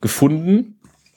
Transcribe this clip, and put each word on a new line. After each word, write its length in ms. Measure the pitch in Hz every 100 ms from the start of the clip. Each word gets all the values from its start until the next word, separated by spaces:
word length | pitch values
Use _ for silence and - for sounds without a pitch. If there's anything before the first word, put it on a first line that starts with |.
gefunden. 800 | 113 - 143 156 170 208 240 - _ _ _